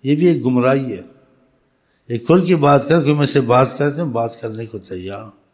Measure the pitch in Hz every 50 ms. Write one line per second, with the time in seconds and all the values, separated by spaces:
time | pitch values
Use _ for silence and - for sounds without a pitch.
0 | - 135 147 147 175 180 160 139 117 127 127 123 120 131 135 139 135 123 104 92
1 | 87 - _ _ _ _ _ _ _ _ _ _ _ _ _ _ _ _ _ _
2 | _ _ 120 117 117 - 160 185 175 160 180 160 143 143 143 139 139 - 160 170
3 | 147 139 151 147 143 135 - 147 127 113 123 127 131 131 - - 143 147 143 151
4 | 175 147 120 117 117 117 - - - 113 110 110 117 107 - 104 92 - 98 92
5 | 90 95 98 98 110 107 - _ _ _